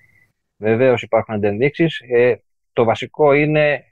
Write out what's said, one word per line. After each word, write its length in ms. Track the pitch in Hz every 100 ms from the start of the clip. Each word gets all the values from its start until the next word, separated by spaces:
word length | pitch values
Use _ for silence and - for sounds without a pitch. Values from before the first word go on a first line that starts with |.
| _ _ _ _ _ _
Βεβαίως 440 | 107 113 131 117
υπάρχουν 340 | 107 113 107 107
αντενδείξεις. 680 | 104 104 139 - 165 - 120
Ε, 260 | 120 123 110 _ _ _
το 100 | -
βασικό 500 | 113 110 123 - 151
είναι, 500 | 143 151 151 147 143 -